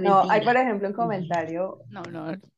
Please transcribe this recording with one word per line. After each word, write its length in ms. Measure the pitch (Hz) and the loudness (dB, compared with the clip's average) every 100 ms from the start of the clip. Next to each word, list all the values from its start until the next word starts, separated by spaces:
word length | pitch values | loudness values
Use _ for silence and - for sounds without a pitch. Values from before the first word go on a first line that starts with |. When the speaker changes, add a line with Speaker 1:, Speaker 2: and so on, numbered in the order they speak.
Speaker 1:
No, 220 | 190 196 185 | 4 4 6
hay, 120 | 214 | 4
Speaker 2:
mentira. 40 | 226 | 4
Speaker 1:
por 120 | 247 | 2
ejemplo, 300 | 254 202 196 | 2 0 -4
un 60 | |
comentario 880 | 202 233 196 165 170 160 165 190 - - | -2 -2 -2 -4 -4 -4 -6 -6 -10 -16
Speaker 3:
No, 140 | 202 | -14
no. 320 | 170 165 160 190 - | -12 -10 -10 -10 -14